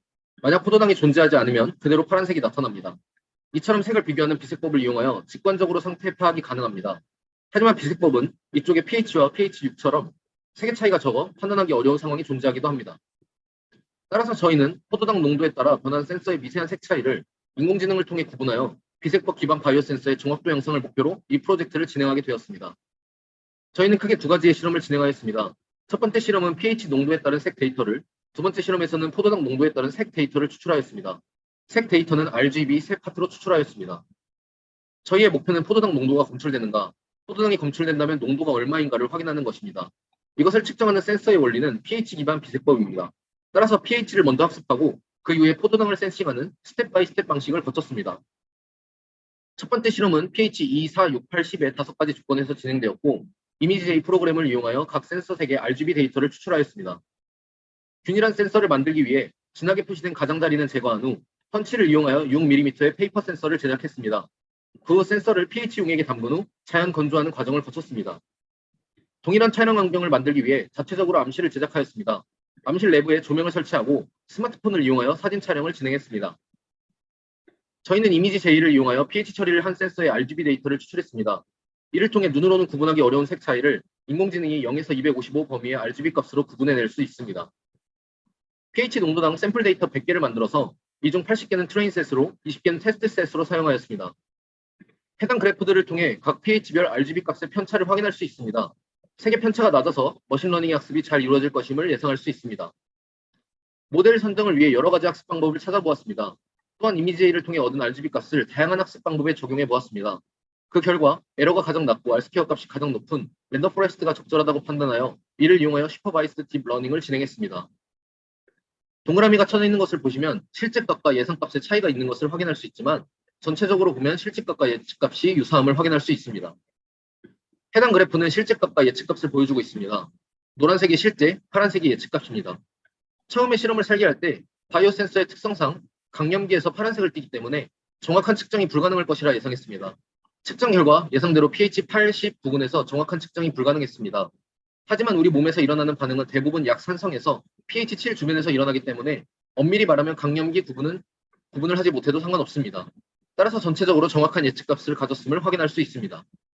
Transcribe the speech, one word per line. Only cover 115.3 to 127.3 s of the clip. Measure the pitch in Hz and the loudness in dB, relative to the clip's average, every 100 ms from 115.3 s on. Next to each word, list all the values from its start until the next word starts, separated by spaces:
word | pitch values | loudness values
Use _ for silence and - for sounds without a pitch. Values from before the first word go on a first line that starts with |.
| - | 2
이를 | 156 180 | 4 6
이용하여 | 151 147 151 | 4 0 -2
슈퍼바이스드 | - 208 160 156 - 143 | -6 -4 -2 -2 -6 -8
딥러닝을 | 143 120 123 127 156 | -8 -4 -4 -2 -4
진행했습니다. | - 135 135 - 101 90 87 _ _ _ _ _ _ _ _ _ _ _ _ _ | -4 -4 -4 -6 -10 -8 -14 _ _ _ _ _ _ _ _ _ _ _ _ _
동그라미가 | - 180 214 208 202 | 0 4 6 6 4
쳐져 | 208 | 2
있는 | 208 208 | 2 2
것을 | 185 165 | 0 -2
보시면 | 131 127 151 110 - | -4 -2 -2 -4 -8
실제값과 | - 226 233 233 165 151 127 | -8 -4 -2 -2 0 0 0
예상값의 | 127 160 - 143 | -2 -4 -6 -8
차이가 | - 208 185 | -2 0 0
있는 | 127 127 | -2 -4
것을 | 120 151 | -4 -4
확인할 | 170 180 | -4 -4
수 | 147 113 | -6 -10
있지만 | - 127 156 - _ _ _ | -8 -4 -4 -6 _ _ _
전체적으로 | - 156 196 196 185 | -6 -2 2 4 2
보면 | 127 139 170 | 2 -2 -2
실제값과 | 208 - 220 156 131 | -6 -8 -8 0 0
예측값이 | 117 - - - - 180 175 | 0 -8 -2 -2 0 0 2
유사함을 | 123 151 135 139 | 2 4 4 2
확인할 | 165 151 | 2 2
수 | - | 0
있습니다. | 151 123 104 85 80 _ _ _ _ _ _ - | -4 -4 -10 -12 -16 _ _ _ _ _ _ -20